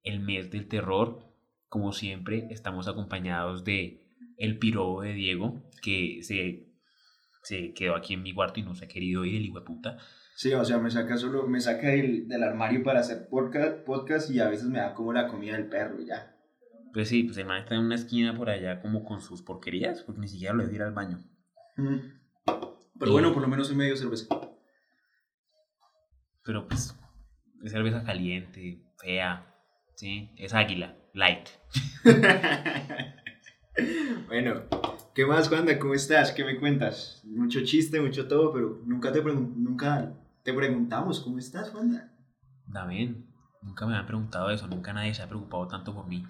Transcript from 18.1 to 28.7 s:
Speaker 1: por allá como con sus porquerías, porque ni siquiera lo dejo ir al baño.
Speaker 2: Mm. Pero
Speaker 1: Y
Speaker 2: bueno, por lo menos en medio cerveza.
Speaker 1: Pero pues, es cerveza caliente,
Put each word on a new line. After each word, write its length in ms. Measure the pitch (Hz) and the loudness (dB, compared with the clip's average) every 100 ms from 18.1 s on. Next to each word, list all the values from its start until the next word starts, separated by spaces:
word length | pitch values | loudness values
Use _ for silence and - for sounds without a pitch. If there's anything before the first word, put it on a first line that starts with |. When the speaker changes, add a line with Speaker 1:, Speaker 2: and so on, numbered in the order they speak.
| 120 117 117 | 0 2 0
Speaker 1:
por 120 | 117 | -2
allá 300 | 101 92 90 | -2 -2 -4
como 240 | 107 107 | -2 -2
con 160 | 107 101 | -2 -10
sus 220 | - 90 | -10 -16
porquerías, 600 | - 92 - 87 - 339 | -12 -10 -4 -2 -2 -4
porque 180 | - 101 | -8 -10
ni 80 | 101 | -8
siquiera 260 | 95 92 | -6 -2
lo 80 | 113 | 0
dejo 100 | 95 | 0
ir 80 | 104 | -2
al 100 | 104 | -4
baño. 240 | 104 95 90 - _ _ _ - - | -4 -6 -8 -10 _ _ _ -14 -4
Speaker 2:
Mm. 200 | 139 131 - - _ _ - - - - _ - | 0 0 -4 -18 _ _ -4 -4 -8 -14 _ -2
Pero 120 | 131 | 6
Speaker 1:
Y 20 | |
Speaker 2:
bueno, 200 | 143 170 | 8 8
por 100 | 143 | 6
lo 60 | 127 | 2
menos 220 | 135 139 | 2 0
en 60 | 139 | 2
medio 200 | 139 135 | 2 0
cerveza. 300 | 123 110 - - - - _ _ _ _ _ _ _ _ _ 622 622 _ _ _ _ _ _ _ | -2 -6 -4 -4 -4 -18 _ _ _ _ _ _ _ _ _ _ _ _ _ _ _ _ _ _
Speaker 1:
Pero 220 | - 107 - | -6 -6 -2
pues, 300 | - - - - - - _ _ - | -4 -4 -8 -20 -20 -20 _ _ -14
es 100 | 107 | -6
cerveza 320 | 110 110 117 | 0 0 0
caliente, 760 | 113 92 90 90 90 95 90 | -2 -2 -2 -2 -6 -12 -12